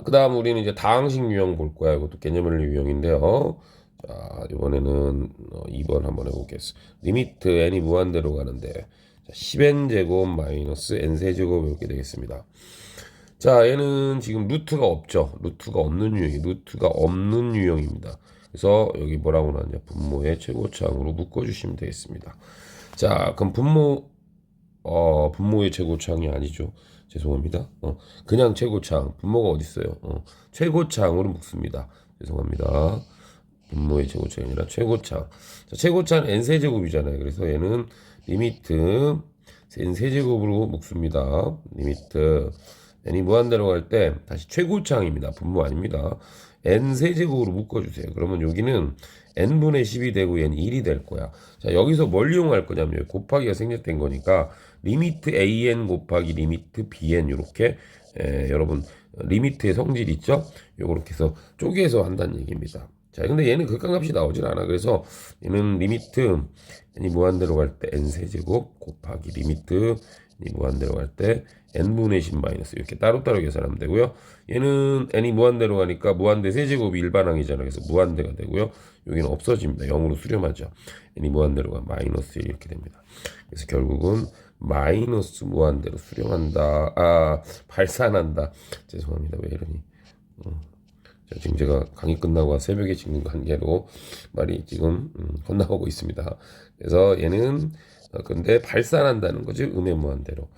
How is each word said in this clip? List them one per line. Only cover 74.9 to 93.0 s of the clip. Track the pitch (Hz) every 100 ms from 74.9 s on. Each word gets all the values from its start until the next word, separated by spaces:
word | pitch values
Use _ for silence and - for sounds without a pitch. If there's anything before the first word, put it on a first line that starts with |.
| 135 127
n이 | 110 120
무한대로 | 110 123 120 110 101
가니까 | 90 82 101
무한대 | 90 104 104 95
세 | 123 139
제곱이 | 139 104 90
일반항이잖아요. | 87 95 90 80 73 67 67
그래서 | 67 -
무한대가 | 80 90 78 73 73
되고요. | 69 98 107 - - _ -
여기는 | 80 71
없어집니다. | 73 - 110 80 71 69
영으로 | 76 80 76
수렴하죠. | - 107 80 - - - - - - -
n이 | 73
무한대로 | 73 76 69 -
가면 | - -
마이너스 | - 69 73 71 -
일 | 71
이렇게 | 71 80
됩니다. | - - - _ - - - -
그래서 | - -
결국은 | 65 69 71 87 110 - - - -
마이너스 | 76 71 71 101 120 110 82 - 92
무한대로 | 85 78 71 - -
수렴한다. | - - - 90 78 78 76 76 76 -
아, | 85 85 78 78 - - -
발산한다. | - 95 - 117 98 80 76 73 - - - -
죄송합니다. | 85 76 78 78 80
왜 | 76
이러니? | 78 80 78 - _ - _ _ - -
음. | 78 - _ _ _ _ _ -
자, | -
지금 | 82 76
제가 | 71 69 -
강의 | - 80 82
끝나고 | 85 80 76 71
새벽에 | - 101 98
찍는 | 90